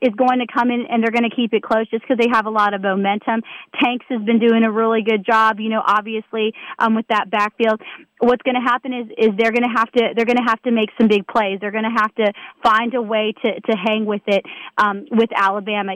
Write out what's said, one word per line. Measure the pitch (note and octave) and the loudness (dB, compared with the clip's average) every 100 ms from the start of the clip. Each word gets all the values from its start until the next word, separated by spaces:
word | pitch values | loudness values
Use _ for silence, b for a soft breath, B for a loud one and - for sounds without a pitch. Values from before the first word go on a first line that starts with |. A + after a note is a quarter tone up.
is | B3+ G#3 | 0 2
going | B3+ B3+ | 2 2
to | A#3+ | 0
come | C4 B3 | 0 0
in | A#3+ - | 0 -2
and | A#3 | 0
they're | A3+ | 0
gonna | A#3 A#3 B3 | 0 0 0
keep | A#3 C#4 | 0 0
it | |
close | - A3 A3 | 0 0 0
just | A3+ - | -4 -2
'cause | A#3 | 0
they | A#3 | 2
have | A#3 G#3+ | 2 0
a | |
lot | A3 G#3 G3+ | 0 0 0
of | |
momentum. | G3 F#3+ G3 G#3 - A3+ - B B - | -2 0 0 -2 -2 -4 -4 B B -2
Tanks | B3 B3 - | -2 -2 -6
has | A#3+ | -4
been | G#3 A#3 | 2 4
doing | A#3 A3+ | 4 4
a | A3+ | 2
really | G#3+ A3+ A3+ | 2 0 0
good | G#3+ G#3+ F#3+ | 0 -2 2
job, | A3 A3 G#3+ | 2 2 0
you | A3 | -4
know, | A3 | -2
obviously, | - G#3+ G#3+ A3 - A3 G#3+ - B B | 0 -2 -2 -8 -6 -4 -4 -4 B B
um, | A3+ | 0
with | A3 A#3 | 0 0
that | G#3+ G3 | -2 -2
backfield. | G#3+ G#3 - A3+ G#3+ B B B - | -2 -2 0 0 0 B B B -2
What's | A#3+ B3 | 0 0
gonna | C#4 B3 | 0 -2
happen | A#3+ B3 C4 | 0 -2 -4
is, | B3 A3 - | -8 -8 0
is | A3 G3 | 0 2
they're | A3+ | 0
gonna | A#3+ A#3+ A3+ | 0 0 0
have | A3+ | 0
to, | B3 A3+ G#3+ | 0 0 0
they're | A#3 | 0
gonna | B3 A#3+ | 0 0
have | A3 | -2
to | B3+ | 0
make | A3+ G#3+ - | 0 0 2
some | A3+ | 4
big | G#3 - | 2 0
plays. | A#3 G3+ G3 | -2 0 -2
They're | G#3 | -6
gonna | A3 A3 | -4 -2
have | A3+ G#3+ - | 0 -2 0
to | G#3 - B B | -2 -2 B B
find | A#3 A3 A#3 | 2 2 0
a | A#3+ | -4
way | G#3+ A3 G#3+ G#3+ | -2 -2 -2 -4
to, | A3+ F#3+ | -4 -4
to | - G#3+ | -2 -2
hang | G#3+ G#3+ G#3+ | 0 -2 -2
with | G#3 - | -4 0
it, | G3 - B B - | -2 -2 B B -2
um, | G#3 G3+ G3+ | 0 -2 -2
with | A3+ A3+ - | 0 2 2
Alabama. | G3 G3+ G3+ G#3 G3 | 0 0 -4 -4 -4